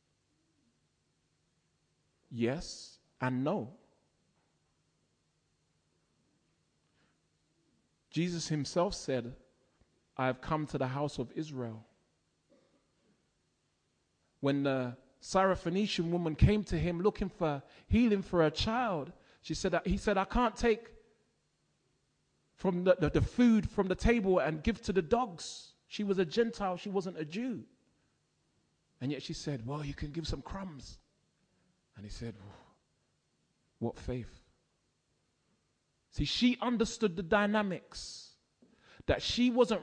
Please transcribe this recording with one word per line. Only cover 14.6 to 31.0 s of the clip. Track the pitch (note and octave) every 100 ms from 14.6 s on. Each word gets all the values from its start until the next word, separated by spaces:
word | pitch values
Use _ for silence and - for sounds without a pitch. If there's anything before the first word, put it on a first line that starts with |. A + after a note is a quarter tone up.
the | C#3 C3+ B2 A#2+ _ _ -
Syrophoenician | F#3+ F#3+ F3+ E3+ F#3 G#3 - E3
woman | F3 E3 D3+
came | F#3+ G#3+ F#3
to | E3+
him | E3 E3+
looking | G#3 - G3
for | - D#3+ C#3+ - - -
healing | G#3+ A#3+ G3+
for | - F3
her | D#3
child. | D#3+ G#3+ A#3 A#3+ E3+ C3+ - _ _
She | - D#3
said | F#3+
that, | E3 F3
he | G3
said, | A3 G3
"I | G3
can't | A#3 A#3+ -
take | A#3 A3 - - _ _ _ _ _ _ _ _ _ _ _ _ _ _ _
from | _ F#3+ F3+
the, | F3+ F3+
the, | D#3
the | D#3
food | - - B3 A3 E3+
from | - F#3+
the | F3+
table | A3+ A#3+ F#3+ F3+
and | C#3 D#3
give | A3 G3
to | -
the | F#3+
dogs." | D#3 A#3 G#3 E3 - - - _ _
She | -
was | G3+ F#3+
a | F3
Gentile, | A3 A#3 A#3 G3 F3+
she | G#3
wasn't | G3 F#3 E3+
a | D#3
Jew. | F3+ B3+ F3 - _ _ _ _ _ _ _ _ _ _ _ _ _
And | B2+
yet | C#3
she | -
said, | D#3+ - C3+ A2+
"Well, | D3
you | C#3+ C#3+
can | D3
give | D3+ D#3
some | D3
crumbs." | - G3 F#3+ C#3 - -